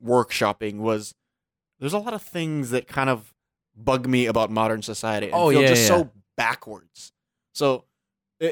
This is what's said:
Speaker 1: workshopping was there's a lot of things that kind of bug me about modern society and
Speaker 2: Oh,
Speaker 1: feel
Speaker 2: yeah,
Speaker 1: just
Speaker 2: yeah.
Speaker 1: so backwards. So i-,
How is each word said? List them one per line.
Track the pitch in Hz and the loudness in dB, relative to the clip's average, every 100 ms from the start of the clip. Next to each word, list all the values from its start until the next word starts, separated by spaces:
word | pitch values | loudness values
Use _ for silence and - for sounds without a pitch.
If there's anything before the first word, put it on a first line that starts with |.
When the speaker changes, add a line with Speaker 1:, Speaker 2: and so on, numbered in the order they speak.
Speaker 1:
workshopping | 117 123 113 - 107 101 107 104 | 2 2 2 0 0 0 -6 -4
was | 113 107 104 _ _ _ _ _ _ _ | -4 -4 -6 _ _ _ _ _ _ _
there's | 139 | -6
a | 202 | -4
lot | 226 | -6
of | 214 | -10
things | - 175 160 151 123 | -10 -6 -4 -4 -2
that | 123 - | -4 -4
kind | 139 135 | -4 -2
of | 117 - _ _ _ _ 107 | -2 -6 _ _ _ _ _
bug | 117 131 127 | -2 -2 2
me | 127 117 | 2 2
about | 113 107 | 2 0
modern | 110 110 110 | 0 0 -2
society | 110 107 110 104 101 | -6 -8 -4 -4 -2
and | 175 | 0
Speaker 2:
Oh, | 160 | 4
Speaker 1:
feel | 135 | 4
Speaker 2:
yeah, | 135 | 6
Speaker 1:
just | 120 | 4
Speaker 2:
yeah. | 107 | 4
Speaker 1:
so | 175 139 _ _ - | 4 0 _ _ -4
backwards. | 117 127 113 101 _ - - _ _ _ _ | -4 -4 -10 -18 _ -20 -20 _ _ _ _
So | - 139 127 _ _ _ _ _ _ | -2 -2 -2 _ _ _ _ _ _
i-, | 165 | -4